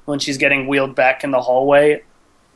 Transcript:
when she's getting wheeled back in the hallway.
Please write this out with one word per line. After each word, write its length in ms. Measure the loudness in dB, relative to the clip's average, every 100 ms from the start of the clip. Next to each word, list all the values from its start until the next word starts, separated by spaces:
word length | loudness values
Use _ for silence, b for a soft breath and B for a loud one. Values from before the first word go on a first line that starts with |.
| -10
when 120 | -8
she's 180 | -6 -2
getting 280 | 0 0 -2
wheeled 280 | -2 -2 0
back 300 | 0 0 -2
in 60 |
the 100 | -2
hallway. 600 | 0 0 2 4 4 0 -6 _ _ _ _